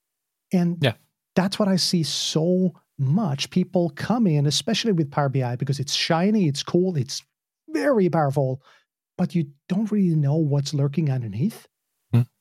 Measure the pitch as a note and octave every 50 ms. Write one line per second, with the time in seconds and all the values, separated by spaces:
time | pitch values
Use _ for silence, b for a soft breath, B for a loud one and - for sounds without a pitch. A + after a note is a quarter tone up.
0 | _ _ _ _ _ _ _ _ _ _ - F3+ F3 E3+ E3+ E3 D#3 A#2+ - -
1 | _ _ _ _ _ _ _ F#3+ F3 G3 - - G#3+ F#3+ F#3+ F3 - - - F3
2 | D#3 C#3 - - - - - D#3 D#3+ F3+ F3+ F#3 F#3 F3+ b b b b _ -
3 | C#3 C3 D3 A3 A3+ D#3 C3+ C#3 - - - F3+ F3+ F3+ - F#3 F3 E3+ - -
4 | - - G#3 B3+ A3+ F3+ D3+ D3 C#3 D3+ D3 - - - A3+ - - A#3 G3 E3
5 | D#3+ C#3 - D#3 C#3+ C#3 C#3 C#3 B2+ A#2+ A#2+ A#2+ C#3+ C#3 C3+ C3+ B2+ - - -
6 | - - E3 D#3+ F3+ G#3 G#3+ A3 F#3 D3 C3+ - - - - F3 F#3 F#3 F3 C#3+
7 | A#2 - - - - _ _ _ _ _ _ _ _ - D#4 D4+ C#4 D4 C4+ G#3+
8 | F#3 F3 D3 E3 D3+ C#3 C3+ D3+ C3+ C3 C3 b b b b b b b _ _
9 | _ _ _ - F3+ - - F3 D#3+ C#3 - _ _ - F#3 G3 A3+ G3+ G#3+ G#3
10 | F#3+ F3 D#3+ D#3 C#3+ C#3 C#3+ E3 D#3+ C#3+ C#3 C#3+ C#3 - D#3 C#3 C#3 D3 C#3+ F3
11 | D#3+ C#3+ C3 B2+ A#2 A2 F#2+ A2 D3 A3+ - - - _ _ _ _ _ _ _
12 | _ _ - A#2 A#2+ - _ _